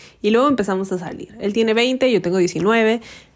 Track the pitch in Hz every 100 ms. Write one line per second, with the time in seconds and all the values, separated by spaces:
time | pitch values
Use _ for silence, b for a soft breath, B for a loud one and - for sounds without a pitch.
0 | B B 208 226 285 247 202 190 196 180
1 | 170 - - 226 202 214 226 220 247 262
2 | 262 214 175 185 180 160 185 226 220 226
3 | B B B